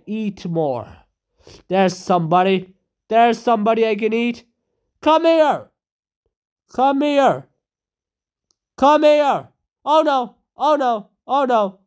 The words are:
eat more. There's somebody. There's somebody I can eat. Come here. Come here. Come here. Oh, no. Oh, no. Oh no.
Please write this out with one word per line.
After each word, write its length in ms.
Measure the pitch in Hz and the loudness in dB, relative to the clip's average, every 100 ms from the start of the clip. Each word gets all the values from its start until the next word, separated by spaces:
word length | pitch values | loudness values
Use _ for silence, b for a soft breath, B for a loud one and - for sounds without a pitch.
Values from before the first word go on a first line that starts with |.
| - | -10
eat 400 | 214 214 196 180 | -8 -8 -8 -8
more. 520 | 165 147 120 98 85 _ _ _ b b b - | -4 -4 -6 -12 -20 _ _ _ b b b -6
There's 300 | 190 190 185 | -2 0 -2
somebody. 800 | - 185 160 180 190 185 185 _ _ _ - | -4 -2 0 0 0 -2 -6 _ _ _ -2
There's 320 | 226 233 226 | 2 2 0
somebody 480 | 240 226 214 226 220 | -2 -2 0 0 -2
I 80 | 208 | -2
can 180 | 220 | -2
eat. 300 | 226 240 233 _ _ _ _ _ _ | -2 -4 -6 _ _ _ _ _ _
Come 240 | 302 320 330 | 0 2 4
here. 400 | 330 294 156 104 _ _ _ _ _ _ _ _ _ _ | 2 2 -2 -8 _ _ _ _ _ _ _ _ _ _
Come 300 | - 269 277 | -2 0 0
here. 460 | 294 277 254 135 - _ _ _ _ _ _ _ _ _ _ _ _ - | 0 2 2 0 -8 _ _ _ _ _ _ _ _ _ _ _ _ 0
Come 240 | 269 302 | 2 4
here. 460 | 302 302 285 180 120 _ _ _ | 4 2 2 -2 -6 _ _ _
Oh, 200 | 240 311 | 0 0
no. 320 | 311 269 240 _ _ - | 2 -2 -4 _ _ -4
Oh, 200 | 277 294 | -2 0
no. 340 | 247 220 - _ - | -2 -4 -8 _ -4
Oh 160 | 269 262 | -2 0
no. 340 | 233 196 - | 0 -2 -8